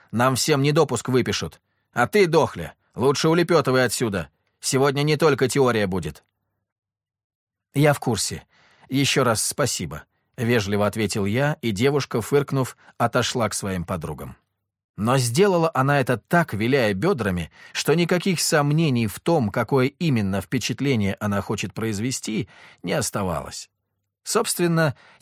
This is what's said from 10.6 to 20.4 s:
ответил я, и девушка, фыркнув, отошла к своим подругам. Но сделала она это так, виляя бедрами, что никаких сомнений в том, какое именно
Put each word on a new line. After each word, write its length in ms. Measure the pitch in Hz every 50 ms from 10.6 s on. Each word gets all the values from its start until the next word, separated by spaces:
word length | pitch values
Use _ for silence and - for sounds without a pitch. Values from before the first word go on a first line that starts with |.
| 98 95 104 101 104
ответил 400 | 104 98 110 107 95 - 110 98
я, 320 | 101 101 123 143 147 151 -
и 100 | - 117
девушка, 500 | 104 92 120 139 147 143 127 - - 120
фыркнув, 560 | 107 - 139 143 139 - 135 135 127 - - _ _ - _
отошла 520 | - 120 113 - 127 117 - - 127 113 101
к 40 | -
своим 300 | - - 98 95 92 82
подругам. 520 | - 98 85 73 76 76 - - 64 64 - _ _ _ _ _ _ _ _ _ _ _
Но 200 | - 104 117 127
сделала 540 | 139 123 120 117 151 202 202 185 170 165 160 -
она 260 | 131 131 139 143 143
это 180 | 131 - 127
так, 360 | 107 - - - 170 165 - -
виляя 400 | 98 110 120 135 139 117 104 101
бедрами, 580 | 95 117 175 202 113 107 101 90 87 82 - _ - - - -
что 200 | - - - 147
никаких 460 | 170 175 160 185 175 - 202 180 -
сомнений 680 | - - - 151 143 143 147 160 170 151 127 120 113
в 120 | 104 - -
том, 300 | - - 170 151 120 101
какое 380 | - 123 120 - 143 135 127
именно 540 | 139 - - 180 160 131 113 101 95 98 98